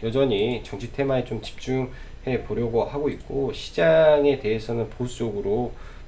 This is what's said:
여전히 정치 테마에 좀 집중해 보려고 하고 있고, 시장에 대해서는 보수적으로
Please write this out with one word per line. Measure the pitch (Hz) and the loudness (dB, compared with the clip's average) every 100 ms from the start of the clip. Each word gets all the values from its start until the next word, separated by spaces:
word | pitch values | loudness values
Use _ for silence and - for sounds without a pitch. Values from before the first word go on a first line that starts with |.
여전히 | 113 127 139 101 113 117 | -2 2 2 2 0 -2
정치 | - 101 120 | -6 -10 -10
테마에 | - 135 131 120 | -4 0 0 0
좀 | 113 | -6
집중해 | - - - 131 127 - - - - 120 - | -8 -10 -4 -2 -2 -8 -14 -10 -4 -4 -2
보려고 | 104 117 113 | -2 0 0
하고 | 104 143 147 | 0 0 -2
있고, | - - 135 131 | -4 -6 -4 -2
시장에 | - - - 165 160 156 147 143 135 | -4 -6 2 6 8 8 8 6 4
대해서는 | 107 110 - 117 110 | 2 -2 0 -2 -2
보수적으로 | - 120 - 117 101 98 110 120 - - - | -4 -6 -4 -4 -2 0 0 -2 -6 -14 -14